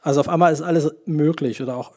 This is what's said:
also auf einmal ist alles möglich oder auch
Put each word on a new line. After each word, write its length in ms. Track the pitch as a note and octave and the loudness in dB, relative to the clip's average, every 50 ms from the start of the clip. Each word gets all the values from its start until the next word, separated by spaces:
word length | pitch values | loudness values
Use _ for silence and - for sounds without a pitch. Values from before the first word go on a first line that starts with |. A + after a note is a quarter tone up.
also 200 | _ - C#3 C#3+ | _ 0 0 0
auf 80 | C#3 - | 2 2
einmal 240 | F3 E3 F3 F3 D#3 | 2 4 4 4 2
ist 100 | D3 D#3+ | 2 -2
alles 280 | F3 E3 E3 C#3+ D#3 - - _ | 0 0 0 0 0 -4 -6 _
möglich 540 | - E3 D3+ D3 D3+ E3 D#3+ D3 B2+ A2 - | -4 -2 2 2 2 0 0 -2 -4 -4 -6
oder 160 | C3+ B2 B2+ | -8 -8 -8
auch 160 | B2 A#2+ - _ | -8 -10 -12 _